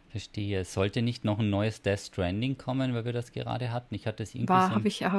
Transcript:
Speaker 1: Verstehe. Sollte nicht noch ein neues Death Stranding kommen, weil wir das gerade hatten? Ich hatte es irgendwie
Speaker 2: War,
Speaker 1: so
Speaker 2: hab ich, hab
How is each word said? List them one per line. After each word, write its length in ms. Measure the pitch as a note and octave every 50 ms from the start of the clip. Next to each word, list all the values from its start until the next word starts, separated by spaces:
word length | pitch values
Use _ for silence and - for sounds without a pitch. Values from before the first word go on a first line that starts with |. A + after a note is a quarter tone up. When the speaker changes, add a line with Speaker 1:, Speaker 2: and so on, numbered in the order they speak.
| - -
Speaker 1:
Verstehe. 540 | - G#2 - - - G#2+ G2+ G2+ G2+ F#2 F2+
Sollte 380 | - - G2 F#2+ G#2 - B2+ A#2
nicht 220 | A#2+ A#2+ - -
noch 160 | A2 G#2 G#2
ein 100 | A2 G#2
neues 320 | G2+ G2 G#2 A2 G#2+ - -
Death 160 | G2+ G2+ G2+
Stranding 580 | - - - - F2+ F2 F#2+ G#2 B2 C3+ C3+
kommen, 380 | - - B2+ B2+ C3+ C3 B2+ B2
weil 100 | A#2 A2
wir 80 | A#2+ A#2
das 200 | A#2+ A#2+ - -
gerade 400 | B2+ A#2+ A#2 A#2 A#2 B2 A2+ A#2
hatten? 240 | A#2+ - - G#2+
Ich 100 | G2+ -
hatte 160 | A2 G#2+ - A2
es 100 | - -
irgendwie 160 | - A#2 -
Speaker 2:
War, 180 | F#3 F#3 F#3 F#3
Speaker 1:
so 80 | G3+
Speaker 2:
hab 80 | G#3+ G#3
ich, 180 | G#3 - - -
hab 100 | F3+ F#3+